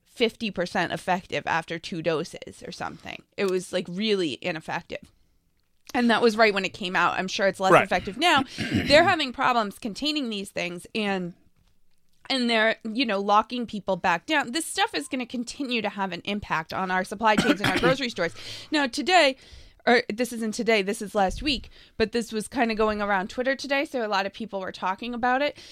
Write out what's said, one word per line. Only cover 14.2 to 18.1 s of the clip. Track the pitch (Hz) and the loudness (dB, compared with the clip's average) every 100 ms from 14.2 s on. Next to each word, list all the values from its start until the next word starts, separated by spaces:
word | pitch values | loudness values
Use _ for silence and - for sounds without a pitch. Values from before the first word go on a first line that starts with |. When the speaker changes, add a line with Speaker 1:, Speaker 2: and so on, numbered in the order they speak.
| - | 0
Speaker 1:
down. | 302 240 | 0 0
This | 294 - | -4 -4
stuff | - 453 | -2 -2
is | 339 285 | -2 -4
gonna | 262 233 | -6 -6
continue | 247 240 - 269 240 | -6 -8 -6 -2 -2
to | 208 | -2
have | 196 196 | -2 -4
an | 175 | -4
impact | - 208 - 160 165 | -4 -6 -2 -4 -2
on | 123 185 | -4 0
our | 185 | 0
supply | 185 208 220 214 | -2 0 2 4
chains | 240 185 | 4 2
and | 196 | 2
our | 185 | 2
Speaker 2:
<clears throat> | |
Speaker 1:
grocery | 247 269 247 | 2 2 -2